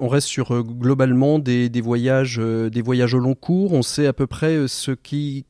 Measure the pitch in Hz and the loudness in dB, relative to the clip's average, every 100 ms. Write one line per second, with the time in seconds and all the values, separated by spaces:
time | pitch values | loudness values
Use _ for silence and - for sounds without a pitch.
0 | 123 139 - - 127 120 117 120 123 135 | 0 0 0 -4 -2 -2 -4 -2 0 2
1 | 131 127 139 156 131 123 123 120 117 120 | 4 4 4 2 2 0 0 0 0 0
2 | 127 135 131 117 113 113 113 120 117 127 | 2 2 0 -2 -2 -2 -2 -2 0 0
3 | 123 127 127 131 - 180 196 151 117 - | 2 2 2 -2 0 0 2 2 0 0
4 | 147 - 135 - 156 160 135 - - 131 | 0 0 -4 -2 0 0 -2 -4 -6 -8
5 | - 143 147 139 - | -6 -6 -4 -8 -8